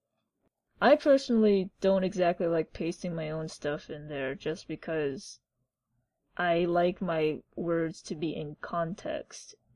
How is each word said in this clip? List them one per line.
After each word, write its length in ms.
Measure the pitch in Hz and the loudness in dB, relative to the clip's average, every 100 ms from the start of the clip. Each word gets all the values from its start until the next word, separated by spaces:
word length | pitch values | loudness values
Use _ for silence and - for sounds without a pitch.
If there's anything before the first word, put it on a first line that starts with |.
| _ _ _ _ _ _ _ _ | _ _ _ _ _ _ _ _
I 140 | 220 | 4
personally 760 | 294 311 269 - 233 214 196 185 - | 6 6 4 6 4 6 4 2 0
don't 240 | 190 190 | 2 2
exactly 420 | 185 180 175 175 170 | 2 2 2 2 0
like 260 | 165 156 | 0 -2
pasting 440 | - 165 180 180 165 | -4 -6 -4 -6 -6
my 140 | 156 | -6
own 180 | 160 160 | -6 -8
stuff 420 | - - 302 - | -6 -6 -6 -8
in 180 | 151 147 | -12 -10
there 260 | 143 131 - | -6 -6 -6
just 320 | 156 160 - | -6 -8 -8
because 720 | 156 - 160 143 139 - - _ _ _ _ _ _ _ _ _ - | -10 -6 -4 -2 -4 -12 -20 _ _ _ _ _ _ _ _ _ -4
I 300 | 175 170 175 | 0 2 2
like 360 | 175 175 180 | 2 2 0
my 360 | 180 160 156 147 - - | -2 0 0 -2 -8 -8
words 440 | 170 165 165 - | -2 0 -2 -6
to 120 | - | -10
be 220 | 160 156 - | -6 -4 -6
in 200 | 151 151 | -8 -10
context, 920 | - 170 165 185 - - - - - - _ | -8 -4 -4 -6 -6 -8 -8 -18 -20 -20 _